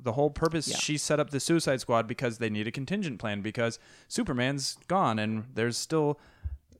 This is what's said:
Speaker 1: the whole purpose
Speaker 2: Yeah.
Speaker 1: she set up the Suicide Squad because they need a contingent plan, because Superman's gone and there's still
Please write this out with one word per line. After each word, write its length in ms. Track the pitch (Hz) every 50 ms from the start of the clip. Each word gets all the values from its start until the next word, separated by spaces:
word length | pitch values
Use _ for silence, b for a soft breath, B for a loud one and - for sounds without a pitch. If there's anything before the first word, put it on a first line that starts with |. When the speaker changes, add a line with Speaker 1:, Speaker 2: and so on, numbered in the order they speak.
Speaker 1:
the 100 | 123 120
whole 160 | 113 139 147 151
purpose 400 | 143 - 160 165 165 160 139 -
Speaker 2:
Yeah. 80 | -
Speaker 1:
she 220 | - - - 151 143
set 200 | - - 151 151
up 120 | 143 127
the 100 | 139 131
Suicide 400 | - - 170 165 - 160 135 120
Squad 260 | - - 117 113 113
because 300 | 110 120 - 135 120 110
they 140 | 110 117 107
need 160 | 107 104 107
a 60 | 117
contingent 460 | - 139 131 131 185 214 190 151 113 -
plan, 220 | - 107 104 101
because 380 | 95 107 - 120 117 117 - b b b b b b b
Superman's 680 | - 254 240 - 131 120 123 135 143 139 131 - - - - -
gone 300 | 180 196 170 123 110 110
and 260 | 107 110 110 110 110 131 -
there's 240 | 107 117 120 113 -
still 420 | - - 160 160 151 147 143 B B B B B B B B B B _ -